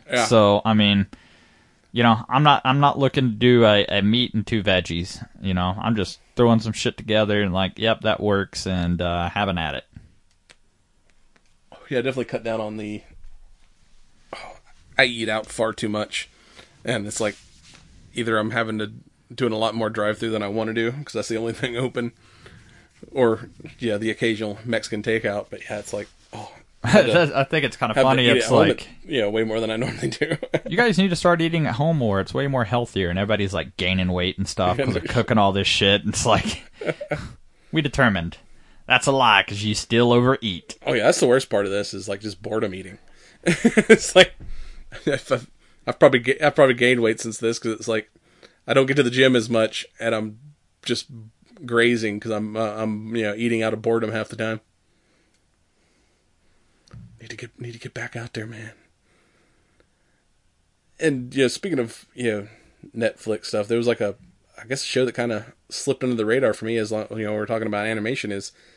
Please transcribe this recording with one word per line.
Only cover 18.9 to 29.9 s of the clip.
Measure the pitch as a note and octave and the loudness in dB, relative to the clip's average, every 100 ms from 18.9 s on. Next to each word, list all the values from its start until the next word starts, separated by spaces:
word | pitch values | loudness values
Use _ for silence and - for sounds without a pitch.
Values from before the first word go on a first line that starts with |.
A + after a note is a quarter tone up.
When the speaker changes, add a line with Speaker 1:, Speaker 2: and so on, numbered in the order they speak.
| A#2 - _ _ | -12 -20 _ _
Speaker 1:
doing | A#2+ B2 | -4 -2
a | A2 | 0
lot | A2 | -2
more | A2+ A2 | 0 -4
drive-through | A2 G#2 G#2+ A2+ | -2 -2 -2 -4
than | A2 | -4
I | G2+ | -4
wanna | G#2+ A2 | -4 -4
do, | A2+ A2+ | -2 -4
'cause | C3+ C#3+ | -4 -8
that's | B2 - | -8 -4
the | A2 | -4
only | A2+ | -4
<laughs> | |
thing | A2 B2+ A#2+ | -6 -6 -4
open, | C3 B2+ A#2+ - _ - - - - - _ _ - | -4 -4 -8 -10 _ -20 -20 -20 -20 -20 _ _ -8
or, | C3+ A#2+ A2 - - - - | 2 2 2 -6 -18 -20 -8
yeah, | A#2+ G#2 | -4 -2
the | A2 | -2
occasional | G#2+ A#2 G#2+ A2 G2+ | -2 -2 -2 -4 -8
Mexican | A2+ A2+ - G#2+ | -6 -6 -4 -6
takeout, | A2 A2 G#2+ G2+ - | -2 -2 -2 -4 -8
but | G2+ | -14
yeah, | - G#2 | -10 -10
it's | G2+ | -8
like, | G#2 G#2 _ _ | -10 -10 _ _
oh, | G#2+ G#2 - - _ | -16 -16 -20 -20 _
I | A#2 | 4
had | G#3 C3 | 6 6
to | E3 D#3 | 4 2
Speaker 2:
<laughs> | C#3 | 0
I | |
think | C3+ D#3+ | 0 0
it's | C3+ - | -2 -2
kinda | A#2+ | -2
Speaker 1:
have | G#2+ | 2
to | C3 | 4
Speaker 2:
funny, | C3 A#2+ | 4 4
Speaker 1:
eat | A#2+ | 4
Speaker 2:
it's | A2 | 4
Speaker 1:
at | |
home | A#2+ G2+ | 4 4
Speaker 2:
like, | - | 2
Speaker 1:
at, | - - - | -6 -18 -6
you | C#3+ | -2
know, | G#2 | 0
way | A2 | 0
more | A2+ A2 | 0 0
than | A2 | -2
I | A2 | -2
normally | B2+ | -4